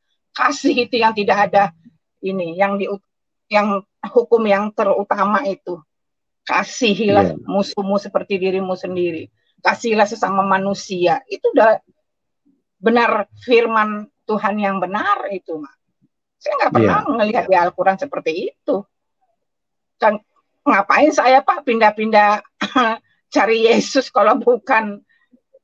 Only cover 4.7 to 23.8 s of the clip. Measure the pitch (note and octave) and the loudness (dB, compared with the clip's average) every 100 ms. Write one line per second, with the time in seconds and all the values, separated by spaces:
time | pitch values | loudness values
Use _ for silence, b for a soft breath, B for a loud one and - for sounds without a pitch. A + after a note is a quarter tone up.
4.7 | A#3 G3 G3 G3+ G3+ G3 G#3 G3 F#3 - | -2 0 0 -2 -2 0 0 -2 -6 -10
5.7 | E3+ _ _ _ _ _ _ - F3+ - | -12 _ _ _ _ _ _ -4 -4 -4
6.7 | - A3 F#3+ G#2 C#3+ F#3+ D3+ - G3 G3 | -2 0 0 2 2 2 -4 -4 -4 -2
7.7 | G#3 G3 G3+ G#3 F#3+ F#3 F#3+ F#3+ F#3+ F#3 | -6 -4 -4 -4 -6 -4 -4 -2 -2 -6
8.7 | F3+ F3+ F3+ F3 D#3+ - _ _ _ F#3 | -8 -6 -6 -6 -6 -14 _ _ _ -4
9.7 | G3+ A#3 G#3+ G#3 A3+ F#3 G3 G3 F#3+ G3 | -2 -2 0 0 -2 -2 -2 0 -2 -2
10.7 | G3 - F3+ F3 D#3 - G4 A#4+ C4+ A3 | -6 -8 -2 0 -2 -6 -6 0 4 4
11.7 | - - _ _ _ _ _ _ _ _ | 2 -4 _ _ _ _ _ _ _ _
12.7 | _ F#3 A#3+ A3 A3 G3+ - A#3+ A#3 A3+ | _ 0 2 2 0 -6 -12 0 2 2
13.7 | A3 G#3+ G#3 G#3 _ - G#3 G3 G#3 G3 | 0 -2 -6 -12 _ -6 -4 -2 -2 -2
14.7 | F#3+ F3+ G#3 F#4+ G4 F#4 F#4 - D4+ C#4+ | -2 -4 -4 -4 -4 -6 -10 -10 -12 -12
15.7 | _ _ _ _ _ _ _ D5+ C#5 - | _ _ _ _ _ _ _ -6 -2 0
16.7 | - F#3+ - - A#3 G#3+ A#3 - F3+ F3+ | 2 2 2 0 -2 0 0 2 2 2
17.7 | - F#3 F#3+ C#3+ - D#3+ E3 - - - | 0 0 0 -6 -6 -6 -4 -8 -8 -4
18.7 | G3 - _ _ _ _ _ _ _ _ | -4 -6 _ _ _ _ _ _ _ _
19.7 | _ _ _ G#3+ G#3+ - _ _ _ C#4+ | _ _ _ 0 0 -8 _ _ _ 0
20.7 | D4 - D#3 D4 C#4+ B3 C4 E4+ F#4 C4 | 2 2 4 4 4 4 4 4 0 -2
21.7 | A3+ G#3+ G#3+ A3 G#3+ G#3 G#3 - _ G#3 | 2 2 2 2 4 4 2 -4 _ -2
22.7 | C4 A3+ - _ _ _ - G#3+ A3+ A3 | 0 0 -2 _ _ _ -2 0 2 4
23.7 | A3 | 2